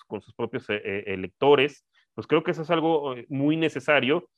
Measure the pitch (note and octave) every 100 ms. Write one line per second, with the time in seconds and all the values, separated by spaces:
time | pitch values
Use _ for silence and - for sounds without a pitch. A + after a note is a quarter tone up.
0 | _ G#2+ - - A#2 B2 - G#2 G#2+ G2
1 | G2+ F#2+ F#2+ - C3+ C#3+ C#3+ - _ _
2 | _ - - D3+ E3 D#3+ D#3 E3+ D#3+ D#3+
3 | C#3 B2 - C3+ C#3+ D#3+ D#3+ C3+ C#3 D3
4 | B2 E3 -